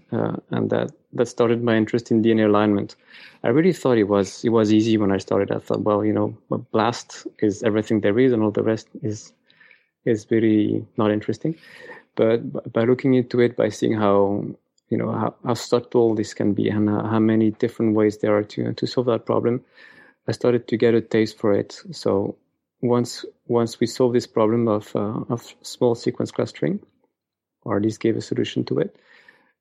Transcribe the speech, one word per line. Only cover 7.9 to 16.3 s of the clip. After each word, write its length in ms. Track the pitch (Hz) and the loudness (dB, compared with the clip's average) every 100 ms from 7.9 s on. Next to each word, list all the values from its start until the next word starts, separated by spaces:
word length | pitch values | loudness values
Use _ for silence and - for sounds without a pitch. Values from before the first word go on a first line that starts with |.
| 110 | 0
there 180 | 104 107 | 0 2
is, 140 | 131 | 2
and 100 | 113 | 2
all 80 | 107 | 0
the 120 | 107 | 0
rest 240 | 107 110 - - | -2 -4 -8 -10
is, 300 | 110 104 - _ _ _ _ _ _ _ 131 | -8 -8 -14 _ _ _ _ _ _ _ -2
is 220 | 110 - | -2 0
really 560 | 113 110 107 107 110 110 - | 2 4 2 2 -2 -4 -2
not 140 | 107 | 0
interesting." 440 | 104 - 107 160 - - - - - _ - | 0 -4 -4 -6 -8 -16 -20 -20 -20 _ 0
But 360 | 113 117 - | 2 2 -4
b-, 180 | - 120 | -10 -6
by 100 | 117 | -2
looking 300 | 117 127 139 | 2 2 2
into 260 | 127 123 123 | 2 2 2
it, 160 | 120 - | 2 2
by 140 | 110 | -2
seeing 240 | - 120 | 0 -2
how, 520 | 110 101 101 101 104 - - _ _ _ | 2 4 4 4 0 -6 -12 _ _ _
you 80 | 113 | -4
know, 140 | 113 | -2
how, 240 | 113 113 - 127 | -4 -4 -4 -4
how 80 | |
subtle 640 | 117 - 120 - 123 117 110 | -4 0 -2 2 2 2 0
this 180 | 104 | -4